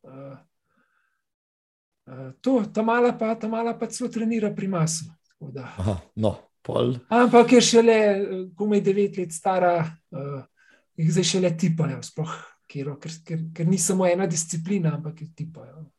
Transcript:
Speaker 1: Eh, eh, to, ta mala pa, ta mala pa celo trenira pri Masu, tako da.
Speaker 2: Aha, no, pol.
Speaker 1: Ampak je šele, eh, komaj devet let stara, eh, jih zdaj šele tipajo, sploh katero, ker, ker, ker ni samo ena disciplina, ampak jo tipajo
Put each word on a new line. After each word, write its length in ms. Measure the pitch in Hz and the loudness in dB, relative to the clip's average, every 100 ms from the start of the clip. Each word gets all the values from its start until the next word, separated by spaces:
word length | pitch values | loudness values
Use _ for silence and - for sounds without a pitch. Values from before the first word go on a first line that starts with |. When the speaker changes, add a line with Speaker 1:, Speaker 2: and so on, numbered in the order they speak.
Speaker 1:
Eh, 340 | - 135 139 127 _ _ _ _ _ _ _ _ _ _ _ _ _ _ _ _ - | -20 -18 -18 -20 _ _ _ _ _ _ _ _ _ _ _ _ _ _ _ _ -20
eh, 200 | 131 131 131 | -16 -16 -6
to, 240 | - 262 202 | 0 0 0
ta 80 | - | -2
mala 320 | 226 233 240 240 | 0 2 2 0
pa, 160 | 220 226 | -4 -4
ta 100 | 220 | -4
mala 300 | 220 226 233 | -4 -4 -4
pa 80 | 226 | -8
celo 240 | - 247 | -6 -8
trenira 400 | 226 226 226 208 | -4 -2 0 -2
pri 180 | - 196 | -2 -4
Masu, 380 | 185 160 - - - _ | 0 0 -2 -10 -18 _
tako 240 | _ 143 | _ -16
da. 160 | 131 123 - | -14 -14 -4
Speaker 2:
Aha, 220 | 95 92 - - | -2 -4 -6 -2
no, 180 | 107 - _ _ | -2 -2 _ _
pol. 340 | - - 120 127 - | -4 0 0 -2 0
Speaker 1:
Ampak 440 | 233 247 240 233 | 4 6 6 8
je 80 | 254 | 6
šele, 340 | - 226 226 | 8 6 6
eh, 520 | 220 208 202 196 185 185 - | 6 4 2 -2 -4 -8 -6
komaj 220 | 208 208 | 0 2
devet 400 | 202 196 202 - | 2 0 0 -2
let 100 | 180 | -8
stara, 520 | - 202 185 180 175 165 | -4 -2 2 2 2 -2
eh, 540 | - _ 165 139 156 - _ _ _ _ - | -8 _ -12 -10 -10 -14 _ _ _ _ -2
jih 140 | 160 | 0
zdaj 180 | 170 180 | 2 2
šele 260 | 190 180 165 | 2 0 0
tipajo, 460 | 180 165 139 127 | 0 0 -2 -4
sploh 300 | - - 156 - - _ _ | -10 -8 -8 -8 -16 _ _
katero, 240 | 143 139 139 | -10 -10 -10
ker, 160 | 160 - - | -14 -16 -10
ker, 120 | 165 - | -8 -8
ker 140 | - 165 | -2 0
ni 100 | 190 | 2
samo 280 | - 185 185 | 2 2 2
ena 180 | 175 190 | 2 0
disciplina, 680 | 160 - 165 165 202 160 147 | -2 -4 -6 -2 -2 0 -2
ampak 240 | 151 - | -8 -12
jo 80 | 151 - | -16 -12
tipajo 480 | 156 - - 156 156 | -14 -14 -20 -20 -20